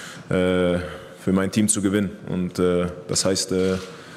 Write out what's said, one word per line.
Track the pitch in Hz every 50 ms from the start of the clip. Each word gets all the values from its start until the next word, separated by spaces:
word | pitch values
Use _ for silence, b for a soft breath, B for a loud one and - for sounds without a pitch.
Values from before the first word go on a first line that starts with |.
| B B B B B -
äh, | 90 92 90 90 92 92 90 90 87 90 - B B B B B B -
für | - 98 95
mein | 95 95 95 -
Team | 110 107 104
zu | - 104
gewinnen | 95 98 95 104 101 87 - - - 92
und, | 92 90 90 87 - -
äh, | 90 90 90 87 90 87 - - -
das | - - - -
heißt, | 95 98 95 - - 95
äh, | 92 92 95 92 92 - B B B B B B